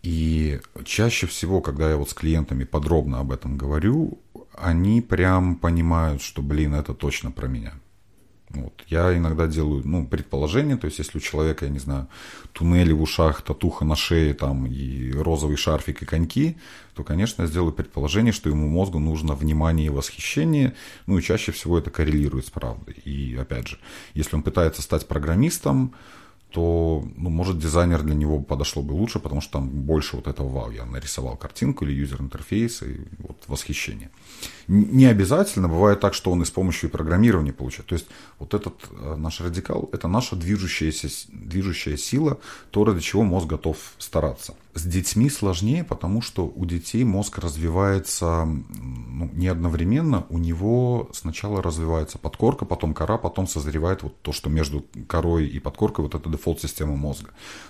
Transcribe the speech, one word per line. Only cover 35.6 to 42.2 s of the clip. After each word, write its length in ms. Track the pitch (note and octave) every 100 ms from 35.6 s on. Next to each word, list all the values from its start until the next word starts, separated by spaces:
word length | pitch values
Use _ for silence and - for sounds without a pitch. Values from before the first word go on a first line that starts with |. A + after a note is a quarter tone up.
| F#2
бывает 320 | D#2+ G#2 G2+
так, 140 | G2+
что 160 | - F#2+
он 120 | F2+
и 20 |
с 60 | D#2+
помощью 400 | - F#2 E2 E2
программирования 600 | - D#2 F2 A#2 F#2+ D2
получает. 340 | - B1+ - -
То 60 |
есть 120 | E2 - - - -
вот 160 | -
этот, 200 | G#2 - - -
э, 240 | G1+ C2 D2
наш 240 | E2 -
радикал, 480 | F2 E2+ - - -
это 160 | - F2
наша 280 | G#2 B2+ F2+
движущаяся 720 | E2+ G2+ F#2+ - D#2 D2+ D2
с-, 180 | - -
движущая 680 | - - F2+ F#2+ E2+ - D2
сила, 420 | - B2+